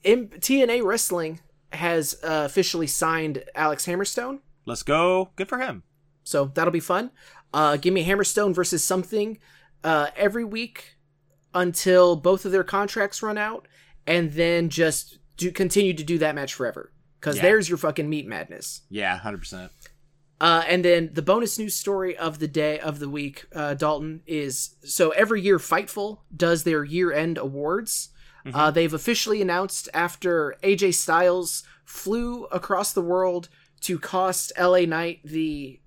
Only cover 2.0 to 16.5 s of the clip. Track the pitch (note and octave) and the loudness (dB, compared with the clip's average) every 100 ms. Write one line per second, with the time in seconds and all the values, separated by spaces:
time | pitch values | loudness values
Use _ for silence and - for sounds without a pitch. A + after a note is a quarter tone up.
2 | C#3+ - D#3+ D#3 C#3+ - F3 E3+ D#3 - | -2 -6 -4 -2 0 0 0 -2 -4 -2
3 | D#3+ D#3+ D#3 C3+ - - D#3 D3 - F3 | 0 0 -2 -6 -8 -2 -2 0 -4 -2
4 | G3 - B3 C#4 _ _ - A#2 - D3+ | -2 -4 -6 -10 _ _ -12 -8 0 2
5 | F3 F#3 F#3 - G3 B3 B3+ A2+ - _ | 4 2 -2 -6 -6 -4 -6 -8 -16 _
6 | _ _ - D#3 C#3 C#3 E3 E3 - F#3 | _ _ -4 -2 0 0 0 0 0 -2
7 | B3 _ - - _ C#3+ D3+ D3 E3+ F#3+ | -2 _ -20 -20 _ 2 4 4 2 2
8 | E3 G3 G3 - G#3 F3+ F3 E3+ - F#3 | 2 2 2 2 2 2 0 0 0 -2
9 | F3+ G#3+ G#3 A3 _ _ _ _ D#3+ D#3 | -2 -2 -2 -6 _ _ _ _ 0 2
10 | D3 - G3+ A3 A3+ A3 A#3 - - _ | 0 0 0 0 -6 -6 -8 -12 -20 _
11 | _ _ _ _ _ F3+ F3+ E3+ F#3+ F3+ | _ _ _ _ _ 0 0 0 6 8
12 | F3+ E3+ E3+ F#3 G3 F#3+ F3+ G3 G3+ A3+ | 8 6 4 2 2 0 0 -2 -2 -2
13 | G3+ - G#3+ G#3+ G#3+ A3+ _ _ _ - | -4 -2 -6 -4 -6 -8 _ _ _ -14
14 | - E3+ E3 D3 E3+ E3+ E3+ C#3+ E3 D3+ | -2 0 0 0 2 2 0 2 2 0
15 | - - _ - F3+ E3+ F#3 G3 G3 D#3+ | -8 -20 _ -6 -6 -2 2 2 2 0
16 | D3+ E3+ D#3 D3 C3+ | -2 0 0 -2 -8